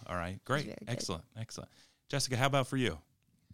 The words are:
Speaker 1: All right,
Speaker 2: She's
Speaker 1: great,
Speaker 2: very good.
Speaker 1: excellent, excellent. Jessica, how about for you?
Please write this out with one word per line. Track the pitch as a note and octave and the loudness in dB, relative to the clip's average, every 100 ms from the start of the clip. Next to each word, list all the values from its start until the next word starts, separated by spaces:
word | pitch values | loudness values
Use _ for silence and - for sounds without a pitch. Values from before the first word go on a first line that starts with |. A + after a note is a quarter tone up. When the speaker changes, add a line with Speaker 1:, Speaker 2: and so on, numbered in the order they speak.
| - | -4
Speaker 1:
All | F2+ | -2
right, | F2 | -2
Speaker 2:
She's | G2 - | -4 -2
Speaker 1:
great, | C#3 - | -2 -2
Speaker 2:
very | - | -6
good. | - | -4
Speaker 1:
excellent, | A#2+ - E2 - - | -4 -2 -4 -6 -10
excellent. | A2+ - - - - _ - | -10 -10 -14 -18 -20 _ -4
Jessica, | C#3 C3 B2+ | -2 2 4
how | C3+ | 4
about | C3+ B2+ | 4 2
for | C3+ | 2
you? | A#2+ D#2 - _ _ _ _ | 2 0 -8 _ _ _ _